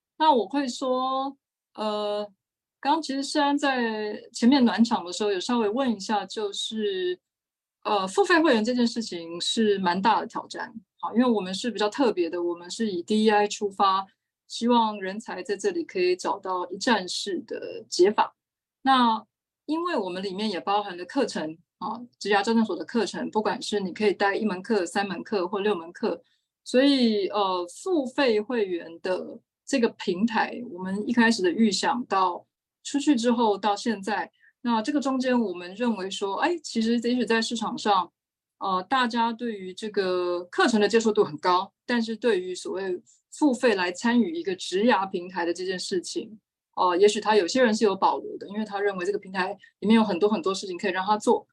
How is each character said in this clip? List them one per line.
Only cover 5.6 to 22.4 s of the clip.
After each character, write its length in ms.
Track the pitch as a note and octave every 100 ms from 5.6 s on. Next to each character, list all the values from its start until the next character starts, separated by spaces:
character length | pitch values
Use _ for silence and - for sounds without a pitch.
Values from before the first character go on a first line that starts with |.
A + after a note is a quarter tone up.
| G#3
问 280 | A#3 C4 G3+
一 40 |
下， 240 | G3 G#3+ F#3+
就 280 | - G#3
是， 640 | G3+ - A3 G#3 F#3+ F3+ F3+ _ _ _ _ _ _
呃， 260 | - G#3 F#3+
付 160 | C#4
费 160 | F#4+ E4+
会 140 | D#4+
员 100 | A#3
这 120 | G#3+ B3
件 100 | A#3
事 160 | A#3+
情 400 | A3 F3 E3 E3+
是 380 | - - G#3+ G3
蛮 200 | F#3 F#3
大 220 | G#3+ F#3
的 60 | -
挑 180 | - -
战。 240 | - B3 A3+ - _
好， 140 | E3+ G#3
因 40 |
为 60 | B3+
我 160 | G#3+
们 120 | F#3
是 180 | F#3+ B3
比 80 | G3+
较 100 | G#3
特 240 | A#3+ B3+
别 160 | F3+ E3
的， 120 | F3
我 100 | F3
们 160 | E3+ F3
是 220 | - A3+
以 100 | F3
D 220 | - G#3+
E 60 | A3
I 160 | G#3 G#3
出 220 | - G#3
发， 340 | G3 G3 F#3+ G3 _ _ _ _
希 200 | - A#3
望 320 | A#3+ A3 G#3
人 200 | F#3+ G#3
才 220 | A3 F3+
在 160 | F3+ G3
这 140 | G#3
里 120 | F3
可 160 | D#3+ F#3+
以 160 | F3+ F3+
找 220 | E3+ G3+
到 320 | F#3+ F3+ F3
一 80 | -
站 300 | B3+ G#3+ F3+
式 320 | - G4+ F4+ -
的 360 | - F2+ F2+ -
解 220 | - F#3
法。 240 | G#3+ - _ _ _ _ _
那 420 | C4 C4 A#3 A3 - _ _ _ -
因 160 | D#4+
为 140 | F4 D4+
我 120 | F#3
们 120 | F#3
里 120 | G3
面 160 | F#3 A3
也 100 | F3
包 240 | G3+ G3+
含 120 | G3+ F3
了 80 |
课 220 | F3+ C#4 A#3+
程， 320 | - D#3 E3 _ _
啊， 200 | F#3 A#3 B3 _
职 100 | G3
涯 140 | G3+